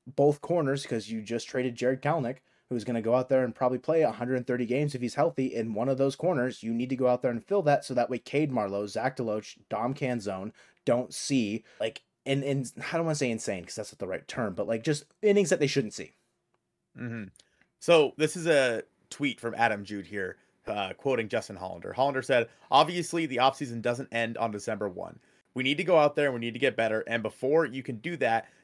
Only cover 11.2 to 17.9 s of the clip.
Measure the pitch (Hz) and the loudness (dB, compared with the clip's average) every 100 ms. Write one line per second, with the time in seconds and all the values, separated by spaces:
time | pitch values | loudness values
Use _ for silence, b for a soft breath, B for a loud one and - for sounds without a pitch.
11.2 | - 135 107 110 - b 113 - - _ | -2 0 0 -2 -8 b -6 -6 -16 _
12.2 | - 139 139 139 120 - - 170 165 151 | -4 -2 0 -2 -4 -8 -4 -2 0 0
13.2 | 127 113 - 95 90 - 107 - 92 90 | 0 -2 -4 -6 -6 -10 -10 -10 -8 -8
14.2 | - - 110 92 104 117 135 147 - _ | -8 -4 -4 -2 -2 -2 0 -2 -4 _
15.2 | 214 202 180 185 143 139 110 - 82 _ | 4 4 4 4 2 2 -2 -4 -14 _
16.2 | _ _ _ _ _ _ _ - 120 117 | _ _ _ _ _ _ _ -12 -10 -10
17.2 | 98 - b b b _ - | -12 -16 b b b _ 6